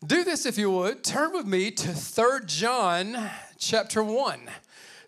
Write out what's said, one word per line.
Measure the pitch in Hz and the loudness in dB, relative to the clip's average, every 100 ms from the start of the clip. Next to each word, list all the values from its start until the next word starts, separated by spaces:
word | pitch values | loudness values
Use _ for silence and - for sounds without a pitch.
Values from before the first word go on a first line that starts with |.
| 151 | 0
Do | 339 | 2
this | 349 302 | 2 0
if | 262 202 | -2 0
you | 202 | 2
would. | 185 190 277 | 2 0 -2
Turn | - 254 320 | -2 0 0
with | 359 202 | 0 0
me | 185 214 | 0 0
to | - 175 | -2 -4
Third | 156 - - 240 269 180 | -6 -4 4 4 4 -4
John | 151 233 247 185 175 202 240 208 - - - | -2 2 2 2 2 -2 -4 -6 -10 -16 -8
chapter | - 220 - 220 | 0 0 2 0
one. | 214 233 247 123 120 - _ - - - | 0 0 0 -4 -12 -18 _ -20 -20 -20